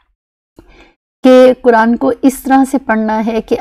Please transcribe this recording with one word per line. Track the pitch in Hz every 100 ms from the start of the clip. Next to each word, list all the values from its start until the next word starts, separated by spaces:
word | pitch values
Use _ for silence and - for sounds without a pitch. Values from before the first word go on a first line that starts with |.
| _ _ _ _ _ _ _ _ _ _ _ _
कि | 254 254 254
कुरान | 247 247 226 226 233
को | 269
इस | 240 269 262
तरह | - 269
से | 262 269
पढ़ना | - 220 220 220
है | 220 220
कि | - -